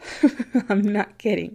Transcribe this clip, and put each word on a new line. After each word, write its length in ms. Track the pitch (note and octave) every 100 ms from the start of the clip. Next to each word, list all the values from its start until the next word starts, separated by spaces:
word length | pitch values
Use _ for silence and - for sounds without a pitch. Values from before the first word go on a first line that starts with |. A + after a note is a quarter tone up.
| - -
<laughs> 480 | C4+ - - B3+ -
I'm 140 | G3+
not 360 | G#3 G#3 - -
kidding. 360 | A3 F3 E3+